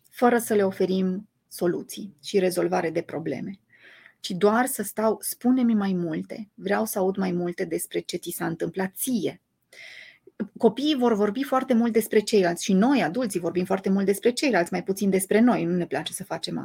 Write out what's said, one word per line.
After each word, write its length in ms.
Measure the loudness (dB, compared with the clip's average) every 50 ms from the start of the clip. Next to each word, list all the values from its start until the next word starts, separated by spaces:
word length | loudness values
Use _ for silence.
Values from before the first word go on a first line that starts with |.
| _ _
fără 280 | -4 2 4 4 4 4
să 160 | 0 2 2
le 80 | 2 2
oferim 640 | 2 0 0 0 0 0 0 0 0 -2 -4 -8 _ _ _ _ _
soluții 640 | -8 -2 0 0 0 -2 -6 -10 -12 -14 -14 -14 -16 _ -8
și 140 | -2 0 2
rezolvare 520 | 2 2 0 0 0 0 0 0 -2 -2
de 100 | -2 -4
probleme, 580 | -6 -6 -8 -8 -6 -6 -6 -6 -8 -10 -12 -14 _ _ _ _ -20 -20 -20 -20 -20 -20 _ _
ci 100 | -10 -8
doar 360 | -2 2 4 4 4 4 2
să 160 | 0 -2 -6
stau, 340 | -6 -6 -4 0 0 0 0 0
„Spune-mi 540 | -4 -10 -6 -2 2 2 4 4 4 4 2
mai 180 | 2 2 2
multe, 560 | 0 0 -2 -2 -4 -6 -6 -8 -10 -12 -14 -14 _
vreau 300 | -10 -4 -2 0 0 0
să 140 | -2 0 0
aud 180 | 0 0 0
mai 160 | 0 -2 -2
multe 320 | 0 -2 -2 -4 -4 -6 -6
despre 340 | -4 -4 -6 -6 -4 -6 -6
ce 160 | -6 -6 -8
ți 140 | -8 -8 -8
s-a 160 | -8 -6 -6
întâmplat 460 | -6 -4 -4 -6 -6 -4 -4 -6 -6 -4
ție.” 440 | -6 -4 -2 -2 -2 -2 -4 -6 -8 _ _ _ _ _ _ -20 -20 -20 -20 -20 -20 -20 -20 -20 _ _ -18 _ -10 -10 -10 -4 2
Copiii 380 | 2 2 2 2 -2 0 0 2
vor 160 | 2 2 2
vorbi 280 | 2 2 0 0 -2
foarte 320 | -4 -2 -2 -2 0 2 2
mult 180 | 2 2 2
despre 260 | 2 0 0 2 2 0
ceilalți 440 | 2 4 2 4 4 4 0 -2 0
și 80 | 2
noi, 300 | 2 4 4 4 4 2
adulții, 380 | 2 0 0 -2 -2 -2 -2 -2
vorbim 240 | -4 -2 -2 -2 0
foarte 240 | 0 -2 -2 0 0
mult 160 | 0 2 2
despre 260 | 0 0 2 2 0
ceilalți, 420 | 0 2 0 2 2 2 2 0
mai 100 | -2 -4
puțin 280 | -2 -4 -2 0 0 2
despre 300 | 2 2 2 2 4 4
noi, 240 | 6 6 4 2 2
nu 120 | 0 0
ne 100 | 0 -2
place 260 | -2 -4 -6 -6 -6
să 120 | -10 -10 -10
facem 340 | -8 -8 -8 -8 -8 -8 -8 -8